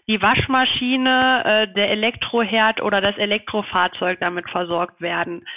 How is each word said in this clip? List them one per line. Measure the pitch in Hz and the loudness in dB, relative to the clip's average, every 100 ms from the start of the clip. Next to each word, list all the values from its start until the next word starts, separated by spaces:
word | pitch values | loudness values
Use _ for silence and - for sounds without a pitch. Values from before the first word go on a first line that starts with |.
| - | -4
die | 214 | 2
Waschmaschine, | 202 - - 262 262 - 247 262 254 254 254 254 - | 2 2 2 2 2 0 0 0 2 2 4 2 2
äh, | 214 214 | 2 0
der | 196 202 | 0 0
Elektroherd | 214 220 - - 233 208 220 220 220 | 0 -2 -2 -2 -2 0 2 2 2
oder | 208 202 | 0 0
das | 196 202 | 0 0
Elektrofahrzeug | 208 214 - 214 196 185 180 - 180 180 | -2 -2 -4 -6 -2 0 0 0 -4 -2
damit | 175 175 - | -4 -4 -4
versorgt | 180 170 170 175 - | -4 -2 -2 -4 -6
werden, | 175 170 170 170 - | -6 -4 -4 -8 -12